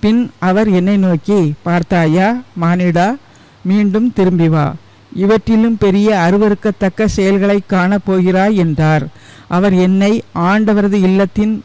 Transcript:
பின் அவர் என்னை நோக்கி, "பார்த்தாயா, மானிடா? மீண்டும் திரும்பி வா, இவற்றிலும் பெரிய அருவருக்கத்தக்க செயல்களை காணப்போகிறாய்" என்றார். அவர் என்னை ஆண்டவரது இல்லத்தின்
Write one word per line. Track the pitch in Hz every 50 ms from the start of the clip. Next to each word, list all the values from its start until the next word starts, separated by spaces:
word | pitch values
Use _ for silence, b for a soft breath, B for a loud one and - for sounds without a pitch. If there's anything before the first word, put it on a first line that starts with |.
பின் | - 208 220 240 247 - - _
அவர் | - 185 185 202 220 220 196 180
என்னை | 175 190 208 202
நோக்கி, | 190 185 180 156 - - 202 208 175 151 147 - -
"பார்த்தாயா, | 170 170 175 165 - 196 175 165 156 156 180 190 208 233 247 254 - - 180
மானிடா? | 170 170 175 180 180 180 165 170 175 202 254 277 b b b b b b b b b
மீண்டும் | 180 190 208 208 202 185 214 226 247 226
திரும்பி | - 190 185 180 175 165 165
வா, | 156 160 147 143 - 160 - b b b b _ -
இவற்றிலும் | - 190 196 220 226 - - 226 220 220 233 233 202
பெரிய | - 202 185 202 202 214 214 190
அருவருக்கத்தக்க | 170 170 185 202 214 214 208 202 - 220 196 - - 190 180 - 214 208
செயல்களை | - - 196 190 196 202 190 202 202 202 190 -
காணப்போகிறாய்" | 202 185 180 185 202 202 - - 190 190 180 185 180 185 190 208 220
என்றார். | 202 180 165 151 135 156 156 156 151 151 147 B B B B B B B B
அவர் | - 175 190 202 190 185 180
என்னை | 185 190 190 196 202 214 233 - - - 175 170
ஆண்டவரது | 180 196 214 220 208 214 202 196 202 196 208 185
இல்லத்தின் | 185 190 190 196 190 - - 214 214 220 208 -